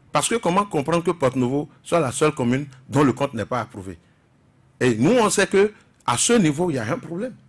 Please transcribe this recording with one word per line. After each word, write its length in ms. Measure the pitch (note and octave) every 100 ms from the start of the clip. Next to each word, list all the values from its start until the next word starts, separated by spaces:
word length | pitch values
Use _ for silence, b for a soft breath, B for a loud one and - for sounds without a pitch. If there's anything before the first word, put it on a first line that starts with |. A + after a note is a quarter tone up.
| _
Parce 180 | D3+ -
que 80 | A#3
comment 280 | F3 F3+
comprendre 380 | G#3 D#3 C3+ E3+
que 80 | E3+
Porto 280 | F3+ C3 C3
Novo 300 | B2 C#3 D3 b
soit 180 | - E3
la 120 | C3+
seule 200 | - D#3
commune 340 | D3 A#2+ B2+ D3 B B
dont 140 | C3
le 100 | D3
compte 220 | - C#3
n'est 100 | A2+
pas 160 | G2 B2
approuvé ? 380 | G#2+ - F#2+ E2+ b b b _ _ _ _ -
Et 140 | B2
nous, 160 | A2 C#3+
on 180 | B3 G#3
sait 180 | - F#3+
que 260 | G3 G#3 - b b -
à 100 | A#2
ce 160 | -
niveau, 360 | A#3+ D#3 C#3+ F3+
il 40 |
y 40 | C3
a 140 | G#2+
un 60 | E3+
problème. 360 | - E3+ B3+ -